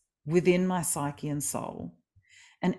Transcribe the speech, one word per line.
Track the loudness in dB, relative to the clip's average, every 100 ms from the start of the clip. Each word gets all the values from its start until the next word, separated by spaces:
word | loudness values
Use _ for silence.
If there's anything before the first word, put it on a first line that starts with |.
| _ _ 0
within | 2 4 4 4
my | 0
psyche | -2 -2 -4 -4 -4
and | -4
soul | -2 -4 -6 -8 -12 -14 _ _ _ -20 -20 _
and | -2